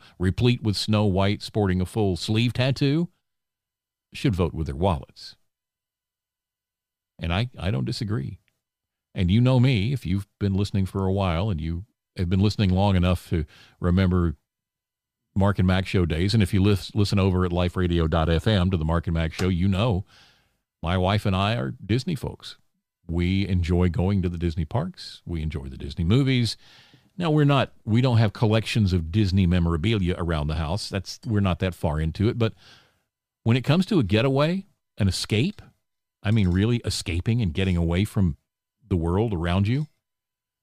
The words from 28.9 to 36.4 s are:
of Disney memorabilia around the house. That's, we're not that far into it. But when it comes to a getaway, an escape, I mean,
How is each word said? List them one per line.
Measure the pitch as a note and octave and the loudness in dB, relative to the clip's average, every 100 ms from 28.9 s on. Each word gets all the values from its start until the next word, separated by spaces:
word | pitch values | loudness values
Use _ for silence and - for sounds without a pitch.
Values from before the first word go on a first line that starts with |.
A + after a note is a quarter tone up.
of | F2+ D#2+ | 2 0
Disney | G2+ G2+ G2 F2+ | 0 2 4 4
memorabilia | F2+ E2+ E2 G2 A2 F2+ F2 | 4 2 0 0 0 0 -2
around | E2+ D#2+ D2 | -2 -2 -2
the | D#2 | -4
house. | D2+ G2+ - | -4 -4 -6
That's, | G2+ - - B2+ | -8 -8 -10 -4
we're | G#2 | 0
not | G2 E2+ | 2 0
that | F#2+ - | -2 -2
far | E2+ D2+ | -4 -2
into | D#2+ D2+ G2+ | -2 0 -2
it. | A#2 | 0
But | A2+ - - - _ _ _ _ _ _ | -2 -4 -18 -20 _ _ _ _ _ _
when | A2+ B2+ | 0 0
it | |
comes | A#2+ E3 F#3 | 2 0 2
to | F#3+ | 0
a | |
getaway, | F#2+ G#2+ C3+ C3+ D3+ F#3+ - _ _ - | 2 2 2 2 0 -2 -8 _ _ -2
an | G2+ | 0
escape, | - - G#2+ E3 - - _ _ _ _ _ | 0 0 0 0 -4 -16 _ _ _ _ _
I | - | 0
mean, | A2 | 2